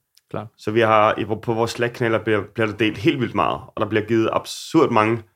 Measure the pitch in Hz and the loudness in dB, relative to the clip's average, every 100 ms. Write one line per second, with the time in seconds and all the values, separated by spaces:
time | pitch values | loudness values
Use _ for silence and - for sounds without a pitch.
0 | _ _ _ 107 107 _ - 113 110 110 | _ _ _ -12 -12 _ -2 2 4 6
1 | 107 - 101 104 120 113 113 - 120 - | 4 2 -2 -4 -2 -2 -2 -2 -4 -2
2 | 117 110 110 104 95 - 110 98 110 98 | 0 0 0 -2 -2 -2 -2 0 -2 0
3 | 147 143 104 98 62 69 - - 107 110 | -2 0 -2 0 -2 -2 -6 -6 -2 -2
4 | 107 113 110 - - - - 160 123 113 | 0 0 2 -2 -4 -14 -2 2 4 4
5 | 107 117 - | 2 0 -6